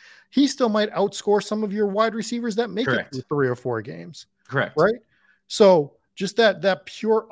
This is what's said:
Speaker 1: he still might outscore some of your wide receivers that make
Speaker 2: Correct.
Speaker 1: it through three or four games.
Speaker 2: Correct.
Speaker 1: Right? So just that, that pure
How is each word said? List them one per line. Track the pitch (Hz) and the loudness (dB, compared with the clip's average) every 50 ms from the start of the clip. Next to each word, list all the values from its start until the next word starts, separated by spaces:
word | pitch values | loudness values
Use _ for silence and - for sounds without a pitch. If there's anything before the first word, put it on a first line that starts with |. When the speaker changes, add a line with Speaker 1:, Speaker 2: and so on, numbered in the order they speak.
| - - - - _ _ | -20 -20 -20 -20 _ _
Speaker 1:
he | - 254 294 | 0 2 2
still | 269 - - 254 220 | 2 2 0 0 0
might | 208 214 208 208 | 2 0 -2 -2
outscore | - 170 196 202 - - - 208 202 202 | -2 -2 -2 -2 -2 -4 0 0 2 2
some | 196 - 214 214 214 | 0 -2 -4 -4 -4
of | 202 | -4
your | 196 214 208 | -2 -2 -2
wide | 202 196 214 226 226 220 | 0 0 0 0 0 -2
receivers | 226 214 - 240 240 233 233 190 | -4 -6 -6 -6 -6 -4 -4 -2
that | 220 233 208 | -2 -4 -4
make | 180 214 262 | -4 -4 -2
Speaker 2:
Correct. | - 123 104 - - 135 | -2 -2 -2 -4 -6 -10
Speaker 1:
it | 127 | -12
through | - - 151 143 | -8 -4 -2 0
three | 135 123 | 0 0
or | 123 | 0
four | - - 127 117 110 | -4 -6 -6 -6 -6
games. | 104 135 160 170 - 175 160 - - _ _ _ _ | -8 -10 -14 -16 -16 -18 -18 -20 -20 _ _ _ _
Speaker 2:
Correct. | - 127 135 107 - - | -6 -4 -2 -2 -2 2
Speaker 1:
Right? | 151 170 208 233 240 - _ _ _ _ _ _ _ _ | 2 2 2 2 -2 -8 _ _ _ _ _ _ _ _
So | - - - 208 190 185 160 143 - _ _ _ _ _ | -6 2 6 6 6 6 6 2 -2 _ _ _ _ _
just | - 196 190 - | -8 -8 -4 0
that, | - 226 208 185 160 | 2 2 2 2 2
that | 156 196 185 - - | 0 0 0 -2 -4
pure | - - - 214 220 220 220 220 - | -12 -14 -6 -2 0 0 0 0 -2